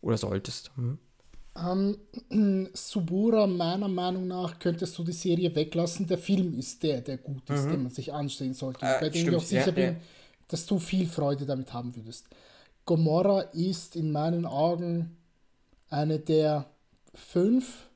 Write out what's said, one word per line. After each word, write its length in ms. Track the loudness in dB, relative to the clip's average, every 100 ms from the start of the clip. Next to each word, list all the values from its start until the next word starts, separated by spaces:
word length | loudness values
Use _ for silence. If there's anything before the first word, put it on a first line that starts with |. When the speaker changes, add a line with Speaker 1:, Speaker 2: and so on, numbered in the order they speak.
Speaker 1:
Oder 160 | 0 0
solltest. 560 | 0 -2 -4 -10 -10 -6
Hm. 220 | -6 -6 _ _ _ -20 -16 -8
Speaker 2:
Ähm, 1120 | -2 0 0 -2 -8 -18 -2 2 4 2 -2
<clears throat> 40 |
Subura, 720 | -6 -4 -2 0 2 4 6 4
meiner 400 | 2 0 0 0
Meinung 380 | 0 0 -2 -4
nach, 320 | -4 -6 -2
könntest 400 | -2 -2 -4 -4
du 60 |
die 80 | -4
Serie 420 | -2 0 2 2
weglassen. 540 | 0 0 0 0 -2 -2
Der 100 | -2
Film 400 | 2 2 2 -2
ist 240 | -6 -4
der, 180 | -2 -2
der 180 | -4 -10
gut 300 | -8 -10 -2
ist, 160 | 0 0
Speaker 1:
Mhm. 40 |
Speaker 2:
den 120 | 0
man 80 | -2
sich 200 | -6 -6
ansehen 420 | -4 -6 -4 -6
sollte. 300 | -4 -6 -4
Speaker 1:
Äh, 160 | 0 2
Speaker 2:
Bei 80 | 0
dem 60 |
ich 60 | 0
Speaker 1:
stimmt, 140 | 2 2
Speaker 2:
auch 60 |
sicher 240 | 2 2 2
Speaker 1:
ja, 40 |
Speaker 2:
bin, 120 | 2 2
Speaker 1:
ja. 60 | 0 -10 -20 -20 _ _
Speaker 2:
dass 180 | -6 0
du 140 | -2
viel 260 | 0 0 0
Freude 400 | 0 0 0 -2
damit 260 | -4 -4
haben 220 | -8 -8
würdest. 320 | -10 -12 -14 -16 -20 -20 -20 -20 _
Gomorra 580 | 0 4 4 4 4 2 0
ist 420 | -2 -2 -2 -6
in 160 | -4 -2
meinen 340 | 0 0 0
Augen 720 | -2 2 2 2 -2 -2 -4 -8 _ _ _ _ _ _ _
eine 300 | -2 0 -2
der 500 | 2 4 4 2 -4 _ _ _ _
fünf 760 | -20 -4 2 4 4 2 -10 -20